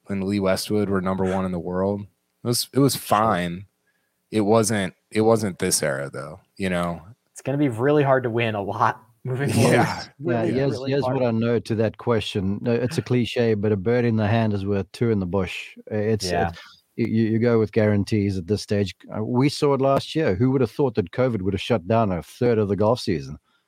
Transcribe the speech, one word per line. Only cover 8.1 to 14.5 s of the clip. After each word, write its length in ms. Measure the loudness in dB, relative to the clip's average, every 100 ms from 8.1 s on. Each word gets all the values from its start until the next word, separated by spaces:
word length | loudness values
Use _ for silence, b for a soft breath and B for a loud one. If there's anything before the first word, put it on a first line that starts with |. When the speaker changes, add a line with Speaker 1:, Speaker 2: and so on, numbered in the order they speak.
| 2
Speaker 2:
to 60 | 2
win 260 | 0 -2 -2
a 60 |
lot 380 | -4 0 0 0 -10 _
moving 300 | -8 -4 -2
forward. 220 | 2 4
Speaker 1:
Yeah. 300 | 4 2 -2 -12 -8
Speaker 2:
Really, 300 | -4 -2 0
Speaker 3:
Yeah, 60 |
here's, 180 | 0 0
Speaker 2:
really 180 | -2 -2
Speaker 3:
here's 140 | -2
Speaker 2:
hard. 160 | 0 0
Speaker 3:
what 60 | 0
I 40 |
know 300 | 2 2 0
to 140 | 0 0
that 220 | 0 -2
question. 600 | -2 0 0 -2 -2 -2
No, 100 | -2
it's 260 | 0 0 -2
a 40 |
cliche, 520 | -2 0 0 0 0
but 160 | 2 0
a 60 | 0
bird 280 | 0 0
in 120 | 2 2
the 100 | 2
hand 280 | 2 0